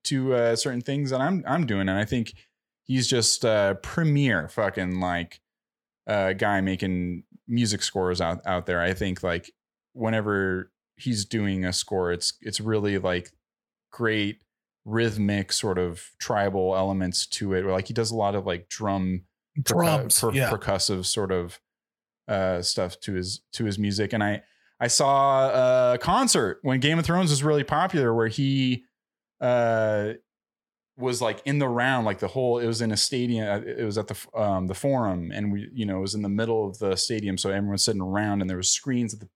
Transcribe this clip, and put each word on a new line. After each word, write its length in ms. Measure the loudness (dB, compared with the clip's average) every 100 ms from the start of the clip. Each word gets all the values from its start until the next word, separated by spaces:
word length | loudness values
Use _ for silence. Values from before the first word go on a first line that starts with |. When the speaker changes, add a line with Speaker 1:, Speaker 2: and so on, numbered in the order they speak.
| -4
Speaker 1:
to, 280 | -2 2
uh, 220 | 4 4 2
certain 260 | 0 -4
things 300 | -4 -2 -2
that 100 | 0
I'm, 220 | 0 0 0
I'm 200 | 0 0
doing. 220 | 0 0
And 100 | 0
I 60 | 0
think 280 | -2 -4 -8 _ _ _ _ -4
he's 220 | 0 2
just 360 | 2 2 2
a 340 | 2 4 4 0
premier 640 | -4 -2 2 4 4 2 -2
fucking, 520 | -2 -2 -2 -4 -2
like, 420 | -2 -2 -4 -12 _ _ _ _ _ _ -4
uh, 260 | 0 0
guy 260 | 0 2 2
making 640 | 0 -2 -2 -2 -4 -6 -12 -18 -4
music 360 | 0 0 0
scores 360 | -2 -2 0 0
out, 220 | 0 -2 -2
out 180 | -2 0
there. 160 | 0
I 120 | 0 0
think, 260 | -2 -2
like, 300 | -2 -4 -6 _ _ _ _
whenever 800 | -6 -2 0 0 0 0 -2 -6 _ _ -10
he's 300 | -4 -4 -2
doing 400 | -2 0 0 -2
a 80 |
score, 380 | -4 -4 -2 -2
it's, 200 | -2 -4 -6
it's 200 | -8 -6
really, 360 | -2 0 0 0
like, 320 | 0 -2 -4 _ _ _ _ _ _
great 500 | -2 0 2 0 -4 _ _ _ _ -4
rhythmic 640 | 0 2 2 0 0 0
sort 260 | -2 0 0
of 240 | -2 -4 -14 -12
tribal 560 | -2 0 0 0 0 2
elements 480 | 0 0 -2 -2 -4
to 260 | -4 -2
it. 120 | 0 0
Like, 220 | 0 -2
he 60 |
does 160 | -2 -2
a 40 | 0
lot 200 | 0 0
of, 100 | -2
like, 240 | -4 -6
drum 540 | -6 -2 0 0 -2 -6 _ _ -6
percu-, 40 | 0
Speaker 2:
Drums, 560 | 2 4 2 2 2
Speaker 1:
per-, 100 | 2
Speaker 2:
yeah. 180 | 2 0
Speaker 1:
percussive 560 | 0 0 0 0 -2 -2
sort 260 | -2 0
of, 260 | -2 -2 -10 _ _ _ _ _ _ -4
uh, 320 | 0 0 0
stuff 380 | -2 -2 -4 -6
to 120 | -6 -4
his, 260 | -4 -8 _
to 120 | -4 -2
his 120 | 0
music. 360 | -2 0 -2
And 100 | 0
I, 200 | -2 -2 -8 _ _ -4
I 80 | 0
saw 1080 | 2 4 4 4 4 4 4 4 4 4
a 40 | 2
concert 640 | 2 2 4 2 2 -2
when 180 | 0 2
Game 180 | 2 2
of 60 | 2
Thrones 260 | 2 2
was 120 | 2
really 200 | 2 2 2
popular 480 | 0 0 2 2
where 140 | 2 2
he, 560 | 0 0 2 2 0 _ _ _ _ _ -4
uh, 720 | 0 2 4 2 2 2 -2 -6 _ _ _ _ _ _ _ -6
was, 240 | -4 0
like, 200 | -2 -2 -2
in 120 | 0
the 100 | 2
round, 380 | 2 2 2 0
like, 140 | -2
the 80 | -4
whole, 320 | 0 0 2
it 80 | 0
was 140 | 0
in 100 | 0
a 60 | 0
stadium, 500 | 0 0 0 0 0
uh, 140 | -2 -4
it 180 | -4
was 140 | -2 -2
at 100 | -4
the 60 |
f-, 140 | -8 -8 -2
um, 320 | 0 0 -2
the 80 | -2
Forum, 560 | 0 0 0 -2 -4
and 180 | -4 -4
we, 160 | -4 -6
you 120 | -6 -4
know, 120 | -2
it 40 |
was 120 | -4
in 80 | -4
the 80 | -2
middle 380 | 0 2 0 -2
of 100 | -2
the 160 | -2 0
stadium, 420 | 0 -2 -2 -2
so 100 | 0
everyone's 340 | 0 0 0
sitting 180 | 0 0
around, 400 | -2 -2 0 0
and 80 | -2
there 80 | -2
was 120 | -2
screens 440 | -2 -2 -2 -2
at 80 | -6
the, 80 | -16